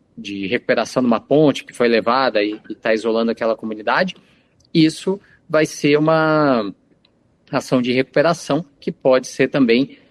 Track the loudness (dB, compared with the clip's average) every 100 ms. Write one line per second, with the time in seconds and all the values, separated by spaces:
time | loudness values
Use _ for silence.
0 | _ -18 -12 -8 -4 -4 -2 -2 -2 -2
1 | 0 0 0 2 2 0 -6 -2 2 2
2 | 2 0 0 0 -2 -4 -12 -6 -2 -2
3 | 0 -2 -2 -2 -4 -4 -8 -8 -2 -2
4 | -2 -6 _ _ _ _ _ 2 2 0
5 | -6 -6 _ _ -2 0 0 0 0 2
6 | 2 2 4 2 2 0 -2 -10 _ _
7 | _ _ _ _ _ -8 -2 -2 0 -2
8 | 0 0 2 0 -2 -4 -6 _ -12 -6
9 | 0 0 0 -2 -2 2 2 2 0 -8
10 | _